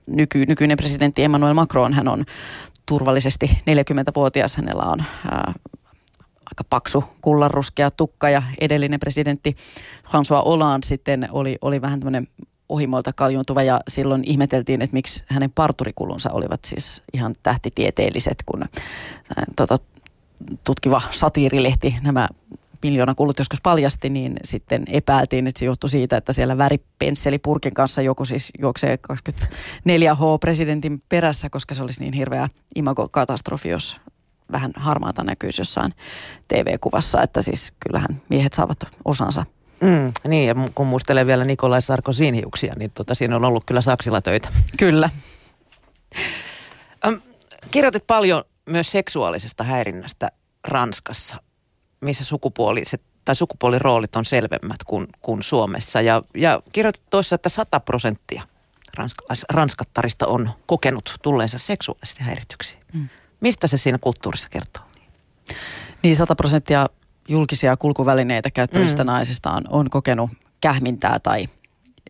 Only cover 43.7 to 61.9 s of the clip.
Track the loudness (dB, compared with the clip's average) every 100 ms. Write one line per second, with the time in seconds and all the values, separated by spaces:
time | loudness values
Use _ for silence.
43.7 | 2 2 2 0 0 2 0 2 2 2
44.7 | 4 4 6 4 0 -14 -20 _ _ _
45.7 | _ _ _ _ -8 -6 -8 -12 -18 -20
46.7 | -20 -20 _ -2 -2 -6 _ -20 -20 -4
47.7 | 2 2 2 2 2 4 2 -2 _ -4
48.7 | -2 0 -2 -2 -2 -2 -2 -6 -6 -2
49.7 | -2 -2 -6 -12 -8 -8 -8 _ _ -4
50.7 | -2 -2 -4 -8 -8 -8 -10 -16 _ _
51.7 | _ _ _ -6 -4 -4 -4 -4 -2 0
52.7 | 0 -4 -8 _ _ -2 0 -2 0 0
53.7 | 2 4 2 0 -4 0 0 0 -4 -6
54.7 | -10 -6 -6 -6 _ -6 -6 -2 0 0
55.7 | -2 -2 0 2 2 0 0 2 0 -2
56.7 | -2 -2 -2 _ 0 2 0 0 -2 -2
57.7 | -2 -2 -2 -2 -4 -8 -12 -14 _ _
58.7 | _ _ -10 -10 -10 -8 -6 -2 2 2
59.7 | 0 -6 -4 -2 -2 0 0 -2 -6 -2
60.7 | 0 0 -2 -6 -6 0 0 0 -4 -4
61.7 | -4 -6